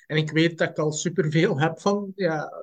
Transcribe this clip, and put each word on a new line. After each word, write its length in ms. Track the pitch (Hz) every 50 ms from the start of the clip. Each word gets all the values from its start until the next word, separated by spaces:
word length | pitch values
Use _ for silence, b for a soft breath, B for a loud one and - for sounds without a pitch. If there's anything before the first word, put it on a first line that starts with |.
| B B
En 100 | 147 156
ik 140 | 156 151
weet 260 | 147 156 165 165 170 160
dat 120 | 180 -
ik 80 | - -
al 140 | 156 151
superveel 680 | 151 151 - 180 - - 151 151 151 165 160 226 175 135
heb 200 | 151 165 160 -
van, 320 | - 202 202 208 202 196 190
ja, 340 | - 190 165 160 151 - - - -